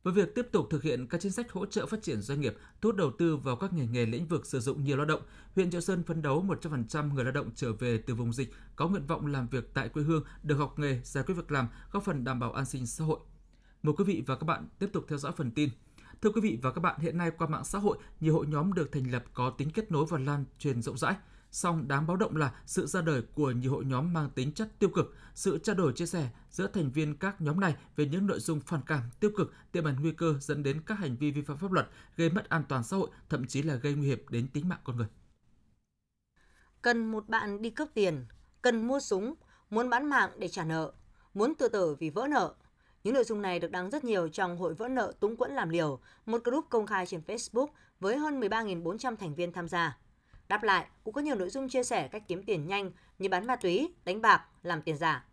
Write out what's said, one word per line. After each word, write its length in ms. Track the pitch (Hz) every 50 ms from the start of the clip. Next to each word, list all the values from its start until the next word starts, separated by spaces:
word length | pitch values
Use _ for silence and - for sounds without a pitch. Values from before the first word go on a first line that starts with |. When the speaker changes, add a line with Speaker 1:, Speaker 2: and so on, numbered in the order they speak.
Speaker 1:
Với 100 | _ 180
việc 220 | 180 208 185 175 -
tiếp 120 | 240 240 -
tục 140 | - 190 127 -
thực 120 | 160 139
hiện 240 | 139 160 123 123 127 117
các 100 | - 170
chính 120 | - 196
sách 200 | 185 - 233 233
hỗ 140 | - 185 196
trợ 200 | 196 - 208 131
phát 160 | - 220 214
triển 180 | - 180 127 104
doanh 200 | 98 117 139 147
nghiệp, 140 | 143 117 - - - - - -
thu 80 | - 220
hút 80 | 226
đầu 140 | 196 170 135 117 -
tư 180 | 170 165 156
vào 200 | 135 131 135 123
các 160 | 120 190 190
ngành 200 | 185 160 131 113
nghề, 140 | 120 123 117
lĩnh 200 | 113 117 127 170
vực 200 | 156 175 131 -
sử 140 | - - 131
dụng 240 | 110 139 - 147 139
nhiều 120 | 139 139
lao 100 | 131 151
động, 140 | 151 156 - - - - - - - -
huyện 160 | 190 185 175
Triệu 100 | 170 175
Sơn 220 | 170 - 190 175
phấn 200 | 165 - 160 160
đấu 200 | 151 143 135 160
một 160 | 185 196 160 113
trăm 120 | - 165
phần 120 | 151 127 113 113
trăm 260 | - 151 147 143 139
người 100 | 135 120
lao 80 | 131
động 180 | 131 147 - 113 -
trở 180 | - 139 117
về 300 | 107 104 123 120 117 110 -
từ 80 | - 120
vùng 180 | 117 120 117
dịch 160 | 117 135 135 113 - - - - -
có 120 | - 143 170
nguyện 180 | 196 180 139
vọng 200 | 139 165 - -
làm 220 | 147 143 135 123 120
việc 260 | 135 123 113 - -
tại 140 | 139 120 113
quê 140 | - 151
hương 220 | 147 151 165 156 147 - - -
được 140 | - 151 147
học 220 | 139 147 135 - -
nghề, 220 | 151 139 131 120 -
giải 200 | - - 139 131
quyết 100 | - 185
việc 180 | 170 165 -
làm, 160 | 147 139 123 117 - - - -
góp 120 | - 202 202
phần 200 | 202 165 139 120
đảm 160 | 135 131 120
bảo 120 | 123 117
an 120 | - - 135
sinh 220 | 131 - 131 123
xã 180 | 117 - - 160
hội. 140 | 156 151 - - - - - - - - - _ - - _
Mời 120 | - 151 147 -
quý 60 | 202
vị 180 | 196 190 - 123
và 100 | - 131
các 80 | - 160
bạn 240 | 160 165 - - - - -
tiếp 120 | 190 202
tục 120 | - 165 139 -
theo 100 | 151 139
dõi 140 | 143 143 139
phần 140 | - 147 120
tin. 200 | 113 147 151 135 113 - - - - - - - - -
Thưa 80 | - 214
quý 100 | 214 233
vị 180 | 196 214 - 113
và 100 | 127 131
các 80 | 127 175
bạn, 200 | 175 180 - -
hiện 180 | 156 165 151 175
nay 120 | 175 165
qua 160 | 160 - 170
mạng 180 | 151 160 - -
xã 140 | - - 202
hội, 200 | 202 208 - - - - - -
nhiều 140 | 156 156 151
hội 120 | - -
nhóm 260 | 151 151 143 156 196
được 200 | 190 180 151 -
thành 180 | - 143 131 123
lập 120 | 123 120 - - -
có 160 | - 123 131
tính 200 | 127 - 135 156 156
kết 180 | 226 220 -
nối 140 | 170 139 156 160
và 100 | 170 139
lan 260 | 131 143 147 143 135 - - -
truyền 240 | - 143 127 117
rộng 160 | 113 - - -
rãi. 160 | 165 - 196 - - - - - - _
Song 360 | - - - 180 170 160 - 143
đáng 180 | 139 143 160
báo 100 | 160 180
động 200 | 185 180 175 -
là 180 | 156 151 123 - - -
sự 200 | - - 190 -
ra 140 | 143 - 185
đời 220 | 165 160 147 123 113 - -
của 160 | - 147 131
nhiều 220 | 120 123 127 131
hội 120 | 143 - -
nhóm 280 | 135 131 127 156 180
mang 180 | 170 160 147 139 -
tính 180 | 135 131 151
chất 160 | 151 - 214 214 - -
tiêu 120 | 208 185 -
cực, 200 | 185 - - - - - - -
sự 240 | - - 196 143 -
trao 180 | - - 202
đổi, 160 | 185 180 139
chia 140 | 123 - 170
sẻ 220 | 156 - 175 143 123 - - - -
giữa 160 | - - 190
thành 240 | 196 - 202 156 131
viên 260 | 120 156 156 151 147
các 240 | - - 190 196 -
nhóm 200 | 160 143 151 190
này 140 | 196 170 131 - - - -
về 100 | - 151
những 200 | 139 151 190 202
nội 140 | 196 - -
dung 200 | - - 160 147
phản 200 | - - 170 147 -
cảm, 140 | - 156 139 117 123 - -
tiêu 100 | 208 208 208
cực, 160 | - 165 - - - - -
tiềm 120 | - 175 156
ẩn 120 | 156 131 127
nguy 120 | 147 165
cơ 220 | 156 - 170 160 151 139
dẫn 220 | - - 147 147
đến 180 | 143 135 139 156 156
các 120 | - 214 202
hành 180 | 185 139 120
vi 140 | 120 151 147
vi 120 | 139 147
phạm 140 | 143 - 143
pháp 160 | 139 185 196
luật, 160 | 185 156 120 - - - - - _
gây 140 | - 165 165
mất 180 | 165 220 - -
an 140 | - 160 131 -
toàn 140 | 139 127
xã 140 | 113 - 190
hội, 120 | 196 180 - - - - -
thậm 180 | 151 143 135
chí 160 | - - 131
là 120 | 147 160 139
gây 200 | 117 131 143 147
nguy 120 | 147 139
hiểm 120 | 139 127 - - -
đến 200 | - 117 120 135
tính 160 | - 147 156 185
mạng 100 | - - -
con 120 | - 120
người. 100 | 120 113 107 - - - _ _ _ _ _ - _ _ _ _ _ _ _ _ _ _ _ _ _ _ _ _ _ _ _ _ _ _ _ _ _
Speaker 2:
Cần 300 | - 240 240 233 226 220
một 160 | 220 214 208 -
bạn 340 | - 226 - 202 202 202
đi 80 | 220 233
cướp 180 | 214 - 311 302 -
tiền, 300 | 226 202 180 156 135 123 - - - - _ _ _
cần 260 | - 247 226 226 220 240
mua 120 | 269 285
súng, 340 | 277 - 208 185 202 247 330 - - _ _ _ _ _
muốn 200 | 208 226 247 247
bán 160 | 247 240 285
mạng 240 | 294 285 247 240 - - 226
để 100 | 190 170
trả 160 | - 190 165
nợ, 280 | 160 160 160 160 151 - - - - - - - _ _
muốn 200 | 196 214 277 320
tự 140 | - 277 220
tử 280 | 202 202 180 160 143 -
vì 100 | 165 156
vỡ 160 | 139 202 254 285
nợ. 240 | 302 247 180 147 - _ _ _ _ _ _ _ _ _ _
Những 100 | 196 262
nội 100 | 269 226
dung 180 | 220 226 208
này 160 | 202 190 180 175
được 120 | 170 160
đăng 200 | 156 180 180 196
rất 140 | 247 302 269
nhiều 240 | 240 214 190 170 160
trong 280 | - - 190 175 175
hội 180 | 170 185 165 160
Vỡ 140 | - 220 247
nợ 240 | 262 262 214 - - _
túng 160 | 208 214 233
quẫn 160 | 226 247 -
làm 160 | 277 262 262 165
liều, 300 | 160 170 160 151 135 123 - - - _ _
một 180 | 220 226 233 233
group 220 | 240 240 311 320 -
công 180 | - 226 208
khai 200 | 208 214 190 180
trên 140 | - 190 160 156
Facebook 420 | - - - - - - 233 277 285 _ - - _ _ _
với 160 | 185 196 240
hơn 240 | 294 302 311 285 269
mười 80 | 226 196
ba 140 | 220 226
nghìn 200 | 226 208 180 165
bốn 160 | 170 165 190 226
trăm 180 | - 254 226
thành 180 | 214 196 160 143
viên 180 | 165 175 175
tham 160 | 170 180 170 160
gia. 300 | 180 175 165 151 123 - _ - _ _ _ _ - - _ _
Đáp 140 | 196 208
lại, 240 | 226 208 190 175 156 - - _ _
cũng 100 | 220 214
có 60 | 285
nhiều 140 | 294 302 269
nội 160 | 196 180 185
dung 180 | - 269 269 254
chia 140 | 262 254
sẻ 260 | 247 - 247 190 - 131
cách 140 | - 214 - -
kiếm 140 | 170 180
tiền 240 | 202 - 208 160 147
nhanh 240 | 170 196 202 196 185 - - _ - _ _
như 100 | 185 196
bán 180 | 190 180 208
ma 100 | 247 254
túy, 380 | 247 - 180 175 214 294 359 - - _
đánh 160 | 175 185 220
bạc, 240 | 226 226 - 262 - - _ _
làm 200 | - 170 170 160
tiền 140 | - 160 156
giả. 280 | 139 170 165 147 127 - _